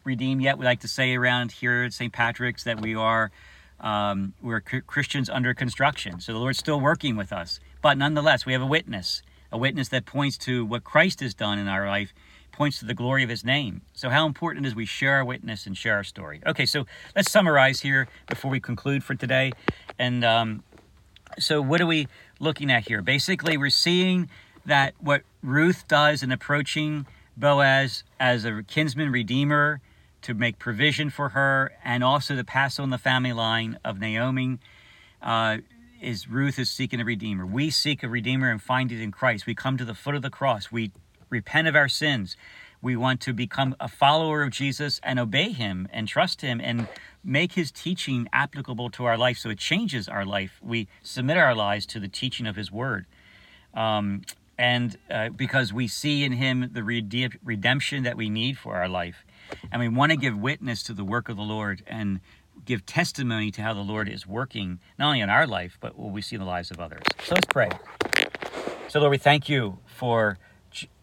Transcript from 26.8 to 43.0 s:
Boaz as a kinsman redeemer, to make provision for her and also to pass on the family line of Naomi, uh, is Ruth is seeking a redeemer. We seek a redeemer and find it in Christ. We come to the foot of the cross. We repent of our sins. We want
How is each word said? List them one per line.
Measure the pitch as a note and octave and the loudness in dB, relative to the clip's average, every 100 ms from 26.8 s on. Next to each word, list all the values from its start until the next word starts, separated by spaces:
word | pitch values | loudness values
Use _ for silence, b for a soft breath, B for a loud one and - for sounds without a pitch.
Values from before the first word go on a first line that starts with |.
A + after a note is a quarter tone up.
| D3+ D3+ C#3 b b - | -2 -2 -6 b b 2
Boaz | C#3+ C#3+ C#3 C3+ C3+ - - - | 6 8 8 6 2 -4 -10 0
as | B2+ B2 A2+ | 2 2 0
a | G#2+ | -4
kinsman | G2+ D#3 D#3 B2+ D3+ | -4 -2 0 0 0
redeemer, | B2 G#2 C3 C#3+ D3 D3 C#3+ b b b _ | 0 0 2 4 4 4 0 b b b _
to | - | -6
make | A2 A#2+ - | -2 -2 -2
provision | - G#2+ D3 C#3 D3 | -4 2 2 2 -2
for | C#3 C#3+ | -2 -2
her | C#3 C#3 C3+ C3+ - | 2 4 4 0 -4
and | B2+ B2 | -2 2
also | B2+ C#3+ - C#3 | 4 4 2 -4
to | |
pass | A2 C3 C3+ - | -2 0 0 -2
on | C#3 | -4
the | B2+ | -2
family | C3 B2+ B2+ | 0 2 0
line | A#2 A2+ A2+ A2+ A2+ | 0 0 0 -2 -6
of | - G2 | -8 -4
Naomi, | A2 A2 B2+ C3 B2+ B2+ B B B B B B | -4 -2 0 0 -2 -4 B B B B B B
uh, | - A2+ A2+ A2 - - - - | -2 0 2 -2 -6 -20 -20 -12
is | - G#2+ - | -8 -6 -4
Ruth | A#2 C#3 C3 | 0 0 0
is | B2 | -4
seeking | - B2+ A#2+ | -4 -4 -2
a | A2+ | -2
redeemer. | A2 A2 F#2+ F#2 | -4 -4 -4 -4
We | A2+ D#3 | -2 0
seek | - D3 C#3 | 0 0 -2
a | A#2+ | -4
redeemer | A#2+ A2+ C3 C3 | -4 0 2 2
and | G#2+ | 0
find | - B2+ B2+ | 0 0 0
it | A2+ | -2
in | A2 | -6
Christ. | - C3 G#2+ - | -2 0 0 -4
We | A2+ | -4
come | C3+ C3 | -2 -2
to | A#2 | -4
the | G2 | -6
foot | C#3+ C#3+ | -4 -4
of | |
the | C3 | -4
cross. | - C#3 G#2+ - | 0 0 0 -2
We | A#2 A2 - - _ - | -4 -4 -8 -20 _ -8
repent | A#2 - D#3 D#3+ | -6 0 0 4
of | D3+ | 4
our | C#3 | 4
sins. | - D3+ B2+ F#2 - B B B B | 2 0 0 -4 -10 B B B B
We | B2+ | -4
want | A#2+ | 0